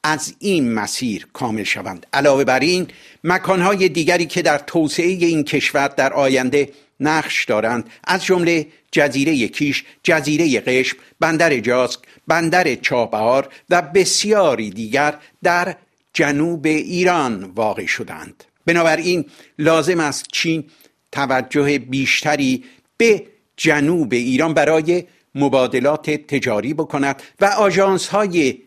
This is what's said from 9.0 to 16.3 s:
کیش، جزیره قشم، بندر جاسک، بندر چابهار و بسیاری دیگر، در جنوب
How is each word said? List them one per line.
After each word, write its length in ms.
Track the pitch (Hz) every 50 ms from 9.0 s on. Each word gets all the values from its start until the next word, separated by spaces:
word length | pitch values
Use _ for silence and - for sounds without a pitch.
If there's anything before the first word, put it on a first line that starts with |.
| 147 143 123 139 139 156 160 135 113 101
کیش، 360 | - - 151 143 131 - - - - _
جزیره 580 | _ - 165 156 143 147 151 147 170 156 127 107
قشم، 360 | 95 127 127 131 131 - - - - - _ _
بندر 380 | 160 160 165 151 170 165 147 123
جاسک، 420 | 104 117 123 127 127 120 - - _ _ - _ _
بندر 480 | - 160 170 165 165 170 180 180 160 123
چابهار 760 | - - - 139 123 117 - - 107 110 117 127 135 135 - - - _ _
و 120 | 175 175
بسیاری 880 | 175 143 160 190 180 - - - - 208 214 208 190 156 127 110 113 104
دیگر، 480 | 95 104 117 107 117 135 147 147 147 - - - _ _
در 340 | - 180 175 175 175 185 160 - _ _ _ _ _ _
جنوب 540 | _ - 160 143